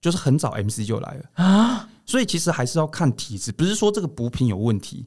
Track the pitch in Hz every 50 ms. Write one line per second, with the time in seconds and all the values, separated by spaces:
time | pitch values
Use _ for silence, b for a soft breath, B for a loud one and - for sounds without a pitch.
0 | - 175 175 180 - 143 131 - - 127 - 107 101 104 110 - 107 101 113 -
1 | - - - - - - _ - 175 185 190 202 220 240 254 220 - - - _
2 | _ - - 262 247 - - 170 165 175 160 - 123 127 - 165 156 156 - -
3 | 175 143 117 - - - 110 95 - - 104 - 151 185 208 214 - 208 208 220
4 | 185 147 - - 120 120 117 - 131 123 104 92 107 117 110 98 - - - -
5 | -